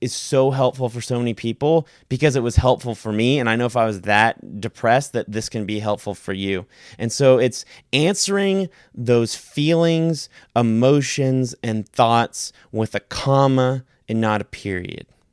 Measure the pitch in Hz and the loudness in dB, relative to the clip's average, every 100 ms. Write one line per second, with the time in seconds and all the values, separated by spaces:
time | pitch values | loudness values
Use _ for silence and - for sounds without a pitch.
0 | 131 - - 135 131 135 127 127 123 120 | -8 -8 -2 2 2 2 0 0 -6 -6
1 | - 123 120 107 117 113 147 165 156 _ | -6 -4 -2 -4 -6 -4 0 0 0 _
2 | - 131 151 131 117 - 127 127 123 107 | -8 0 0 2 0 2 2 2 -2 -8
3 | 110 107 120 143 117 113 120 120 113 98 | -4 0 2 2 0 0 0 0 0 -2
4 | 95 104 113 - - 101 101 - 117 123 | 0 4 4 0 -10 -10 -10 -4 2 2
5 | 143 117 104 107 - 113 104 107 107 101 | 0 -6 -6 -6 -6 -6 -6 -4 -4 -4
6 | 107 95 - 98 98 95 95 _ - - | -6 -10 -8 -4 -2 -4 -6 _ -20 -8
7 | 113 - 135 131 123 - - - _ 131 | -6 2 4 6 4 -2 -14 -20 _ 0
8 | 160 196 - 196 196 196 190 - _ - | 0 0 -2 -2 0 -2 -4 -10 _ -6
9 | 120 120 117 - - - 147 165 165 165 | 0 2 0 -4 -10 -4 0 2 2 2
10 | 165 156 - - - 120 117 110 127 143 | 0 -2 -8 -20 -6 0 2 4 4 4
11 | 131 - 135 131 123 - 117 110 101 - | 2 -2 0 0 -2 -4 -6 -6 -4 0
12 | 117 117 - - - - _ 110 110 104 | 4 4 2 -4 -12 -14 _ -4 -4 -4
13 | - - 135 135 139 131 127 135 - _ | -8 -6 0 4 4 4 0 -2 -8 _
14 | - 113 110 107 - - 101 92 92 - | -6 -2 0 -2 -4 -12 -8 -8 -8 -12
15 | - _ _ | -18 _ _